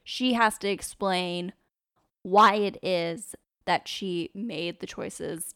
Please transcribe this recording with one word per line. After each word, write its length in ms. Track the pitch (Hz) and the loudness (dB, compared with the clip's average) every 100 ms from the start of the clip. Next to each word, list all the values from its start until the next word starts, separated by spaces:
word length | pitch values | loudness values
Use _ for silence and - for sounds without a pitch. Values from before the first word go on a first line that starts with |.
she 300 | - - 254 | -12 -2 2
has 240 | 233 220 - | 4 2 2
to 80 | 202 | -2
explain 840 | 190 - - 196 180 180 175 180 - _ _ _ _ _ _ | -4 -6 -4 0 0 0 -4 -6 -10 _ _ _ _ _ _
why 320 | 180 196 214 208 | 2 8 8 6
it 220 | 202 - | 0 -2
is 520 | 185 180 170 170 - - _ _ - | -2 0 0 -4 -10 -18 _ _ -2
that 220 | 170 - | -2 -2
she 420 | - 190 175 165 | -6 -4 -4 -4
made 460 | 196 226 160 170 175 | -6 -8 -6 -6 -6
the 80 | 190 | -10
choices 680 | - 160 - 160 160 - | -8 -10 -8 -8 -8 -10